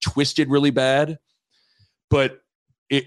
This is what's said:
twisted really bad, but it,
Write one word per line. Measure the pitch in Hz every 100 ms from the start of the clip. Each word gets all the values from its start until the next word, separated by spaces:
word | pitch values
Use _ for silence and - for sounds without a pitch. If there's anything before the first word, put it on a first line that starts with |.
twisted | - - 143 - 143
really | 143 143
bad, | 127 131 135 151 160 _ _ _ _ _ _ _ _ _
but | 143 131 - _ _ _ _ -
it, | 135